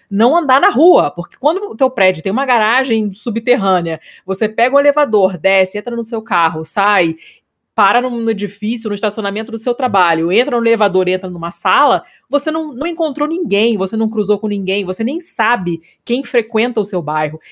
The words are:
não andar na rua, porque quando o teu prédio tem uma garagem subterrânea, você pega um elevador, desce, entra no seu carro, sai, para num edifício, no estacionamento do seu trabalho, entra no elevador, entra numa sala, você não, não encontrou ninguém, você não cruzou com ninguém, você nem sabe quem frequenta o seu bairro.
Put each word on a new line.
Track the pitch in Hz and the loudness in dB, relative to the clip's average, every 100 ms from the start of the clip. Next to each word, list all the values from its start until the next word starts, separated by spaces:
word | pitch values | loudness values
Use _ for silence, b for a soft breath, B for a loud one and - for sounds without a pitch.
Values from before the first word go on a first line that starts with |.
| b | b
não | 196 240 330 | 0 2 2
andar | 294 262 | 2 2
na | 370 | 2
rua, | 233 339 302 - | 4 6 6 2
porque | - 170 _ | -4 -10 _
quando | 277 349 403 | -2 -2 -4
o | 226 | -2
teu | 262 | -2
prédio | 254 190 160 | 2 2 2
tem | 190 | -2
uma | 220 269 | -2 0
garagem | 240 214 247 262 220 208 | 0 2 0 0 0 -2
subterrânea, | 190 - 214 226 233 196 185 170 160 B B - | -4 -6 -4 0 0 2 0 0 -6 B B -6
você | 190 220 | -2 -2
pega | 220 247 277 | 0 2 4
um | |
elevador, | 285 285 285 214 196 175 | 4 2 2 2 2 2
desce, | 190 190 190 208 | 2 2 2 -2
entra | 208 233 | -6 -6
no | |
seu | 226 226 | -6 -8
carro, | 220 185 165 160 160 | -2 0 0 -2 -4
sai, | - 202 202 170 160 B B _ _ _ - | 0 2 2 2 -2 B B _ _ _ 0
para | 196 226 | 2 2
num | 247 240 226 | 0 -2 -2
edifício, | 202 202 - 208 233 226 | -2 -4 -6 -6 -4 -4
no | |
estacionamento | 202 208 214 202 202 220 | -4 -4 -4 -4 -6 -8
do | 220 | -6
seu | 247 | -4
trabalho, | 240 254 196 175 165 165 | -2 0 2 2 2 2
entra | 196 254 240 | 2 2 0
no | 226 | 2
elevador, | 226 202 180 185 | 2 2 2 0
entra | 185 185 | -2 -4
numa | 175 165 | -8 -8
sala, | - 196 214 285 185 b b b | -4 0 4 4 2 b b b
você | 269 311 | -2 -2
não, | 320 311 | -4 -6
não | 240 330 | -6 -6
encontrou | 330 311 269 302 | -2 -4 -2 -4
ninguém, | 330 285 196 233 214 | -2 -2 0 2 0
você | 185 220 | -2 -2
não | 220 | -2
cruzou | 214 190 208 | -2 0 0
com | 214 | -2
ninguém, | 202 185 196 180 | -4 -2 -4 -4
você | 185 | -4
nem | 226 320 | -4 -4
sabe | - - 220 240 175 165 b b - | -4 -2 0 0 -2 -6 b b -6
quem | 247 | -4
frequenta | 269 240 220 220 240 226 | -2 -2 -2 -2 0 -2
o | 202 | -4
seu | 180 | -4
bairro. | 156 156 156 156 B | -4 -2 -4 -6 B